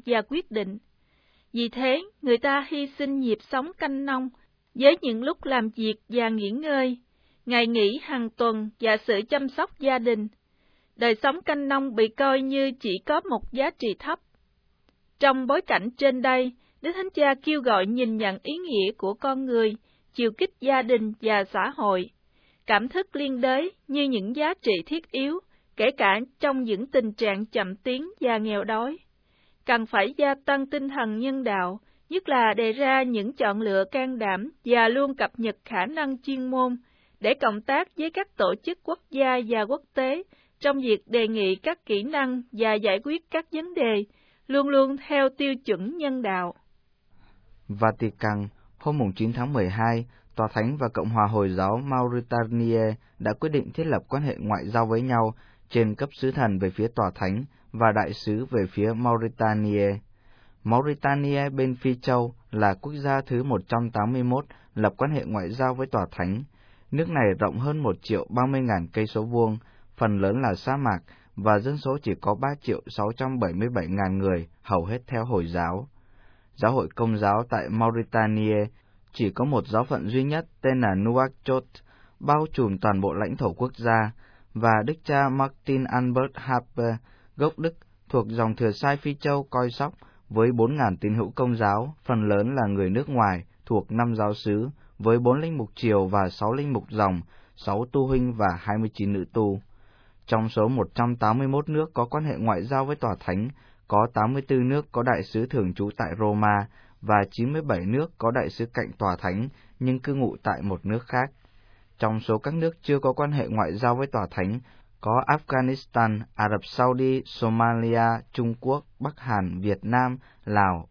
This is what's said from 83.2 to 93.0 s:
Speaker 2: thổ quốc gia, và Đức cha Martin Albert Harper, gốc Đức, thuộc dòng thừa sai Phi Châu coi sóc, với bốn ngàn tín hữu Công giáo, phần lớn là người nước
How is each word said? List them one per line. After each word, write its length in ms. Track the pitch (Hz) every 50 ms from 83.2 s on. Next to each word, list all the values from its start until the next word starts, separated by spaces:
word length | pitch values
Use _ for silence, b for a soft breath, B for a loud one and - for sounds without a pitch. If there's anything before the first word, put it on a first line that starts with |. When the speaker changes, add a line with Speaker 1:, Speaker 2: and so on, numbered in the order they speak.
| 104 - 135
Speaker 2:
thổ 160 | 143 135 92 85
quốc 180 | - 123 123 -
gia, 340 | - 117 117 113 110 107 107 - b b b b b b b -
và 140 | 110 113 113 110 107 110
Đức 80 | 143 156 - -
cha 260 | - 147 139 139 135
Martin 520 | 131 139 135 135 - - - - 135 131 131
Albert 480 | - - 123 127 123 120 127 135 135 -
Harper, 600 | - - 135 127 123 - - - 123 117 117 113 113 b b b b b b b
gốc 220 | - 143 160 - -
Đức, 140 | 160 165 165 - - _ _ _ _ -
thuộc 160 | - 123 104
dòng 280 | 110 113 120 113 110 104
thừa 160 | - 120 107
sai 260 | 101 - 143 143 143
Phi 160 | 139 - 151 143
Châu 340 | - - 147 143 139 139 -
coi 200 | - 127 123 123
sóc, 240 | 123 - 143 147 - b b b b b b b
với 220 | 107 110 113 127
bốn 240 | 123 113 113 120 147
ngàn 220 | 147 123 104 90 -
tín 140 | - 104 107
hữu 160 | 117 101 98 -
Công 200 | - 127 123 117
giáo, 400 | 113 110 101 101 107 123 147 156 _ _
phần 240 | - 123 110 107 104
lớn 260 | 101 101 107 123 139
là 120 | 135 113
người 220 | 101 101 98 95 92
nước 200 | 98 123